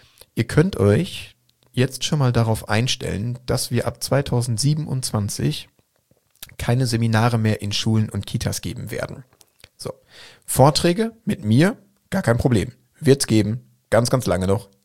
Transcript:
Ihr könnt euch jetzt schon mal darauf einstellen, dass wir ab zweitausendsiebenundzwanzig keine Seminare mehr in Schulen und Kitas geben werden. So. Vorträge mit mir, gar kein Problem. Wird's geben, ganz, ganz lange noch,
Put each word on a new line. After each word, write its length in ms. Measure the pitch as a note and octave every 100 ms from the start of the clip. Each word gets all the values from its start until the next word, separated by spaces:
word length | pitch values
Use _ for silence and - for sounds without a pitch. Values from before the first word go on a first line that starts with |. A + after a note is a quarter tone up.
| _ _ _
Ihr 100 | -
könnt 320 | A#2 - F3+ -
euch 600 | G2+ A2 F3+ - - _ _ _ _
jetzt 320 | - B2+ -
schon 140 | - D#3
mal 140 | B2+
darauf 360 | A#2 A2 A2 -
einstellen, 680 | G#2+ B2+ - - F2+ A#2 A#2+ -
dass 240 | B2 -
wir 160 | A#2+ B2
ab 160 | -
zweitausendsiebenundzwanzig 1700 | - C3+ C#3+ A#2+ A#2+ A2 C#3 D#3 D3 C3 - G#2+ G2+ - C3 D3+ - _ _ _ _ _ _ _ - -
keine 280 | - B2 B2+
Seminare 520 | A#2 A#2 A2 A#2+ A#2+
mehr 240 | A2 G#2
in 100 | G2+
Schulen 380 | G2+ A#2 A2 G#2+
und 160 | G2+ -
Kitas 340 | - - -
geben 300 | - - -
werden. 340 | - - - - _ _ _ - _
So. 160 | - - _ - - - -
Vorträge 680 | - C3+ D3+ F3 F3 A3+ -
mit 200 | - -
mir, 340 | G#2 A#2 F#3 - _ _ _
gar 120 | -
kein 140 | - A#2
Problem. 360 | C#3 A2+ - - _ _
Wird's 260 | D#3 C#3 -
geben, 440 | A2 G2+ A#2+ - _ _
ganz, 180 | G#2+ B2
ganz 180 | B2+ G2
lange 200 | F2 F#2
noch, 220 | G2 - _